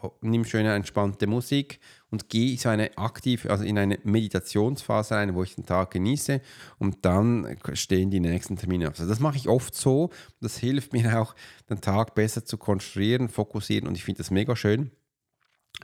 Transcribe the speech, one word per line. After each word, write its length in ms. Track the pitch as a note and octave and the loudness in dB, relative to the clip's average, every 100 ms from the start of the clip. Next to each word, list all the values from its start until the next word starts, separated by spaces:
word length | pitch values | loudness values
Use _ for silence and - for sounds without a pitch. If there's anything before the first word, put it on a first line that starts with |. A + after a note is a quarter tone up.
ho-, 140 | F#2+ - | -14 -6
nimm 240 | A2 A#2 | 0 0
schöne, 300 | A2+ A2+ A2 | 2 2 2
entspannte 540 | G2+ G2 G#2 G2+ G2+ G2+ | 2 -2 0 0 0 0
Musik 520 | A#2+ - C#3 C#3 - - - - | 0 0 -2 -2 -10 -20 -20 -8
und 180 | G#2+ - | -8 -2
gehe 300 | A2+ B2+ B2+ | 2 2 2
so 100 | A#2+ | 0
eine 300 | G#2+ G#2+ - | 2 0 -2
aktiv-, 480 | A2 - B2+ A#2+ - | -6 -4 -2 -2 0
also 180 | G2+ | 0
in 140 | G2+ G#2 | 2 2
eine 220 | G2+ G2+ | 2 2
Meditationsphase 1120 | G#2 A2 G#2 F#2 - G#2 A2 C#3 - G#2+ G#2+ G#2+ | 2 2 2 -2 0 2 2 0 -2 0 0 0
rein, 180 | G2+ | 0
wo 100 | F2+ | -2
ich 120 | F#2 - | -4 -6
den 100 | - | -2
Tag 260 | F2+ F#2 | 0 0
genieße. 500 | F2+ G2 D3 - C#3 - - - - | 0 0 0 0 -2 -4 -20 -18 -4
Und 280 | G2 - F#2 | -2 0 2
dann 500 | F#2 A2+ A#2 A#1+ - - | 4 4 2 -2 -8 -8
stehen 400 | C#2 - F#2+ F#2+ | -6 0 2 2
die 80 | G2 | 2
nächsten 380 | E2+ F2 - F#2 | 2 0 -4 -6
Termine. 320 | F2+ F2+ D#2 | -2 -2 -2
Also 180 | D2+ E2+ | -4 -2
das 140 | A2+ | 0
mache 160 | D3+ C#3 | 0 -2
ich 100 | B2 | 0
oft 280 | B2 - - | 0 0 -2
so. 340 | C#3 C3+ F3 - - - | 0 2 0 -6 -20 -10
Das 160 | A2 - | -10 -4
hilft 340 | A#2+ C#3 - | -2 -2 -2
mir 300 | A#2+ A2+ A2+ | 0 2 2
auch, 140 | A2+ - - - - | 0 -6 -20 -20 -8
den 100 | G2 | -4
Tag 360 | - G2 A2+ - | 0 2 2 2
besser 280 | A2 A#2 | 0 0
zu 140 | - G#2+ | -8 -8
konstruieren, 720 | - G2 - G2 G#2 B2+ A#2 | -2 -2 -2 -2 0 2 0
fokussieren. 580 | - G#2 G#2+ - G#2 - | -2 -4 -4 -2 -2 -2
Und 80 | F#2 | -6
ich 80 | |
finde 140 | - - | -6 -6
das 120 | E2+ | 0
mega 280 | F#2+ A#2+ A#2 | 0 2 0
schön, 340 | G#2 A2 C#3+ _ _ _ _ _ _ _ _ - | 2 0 -2 _ _ _ _ _ _ _ _ -6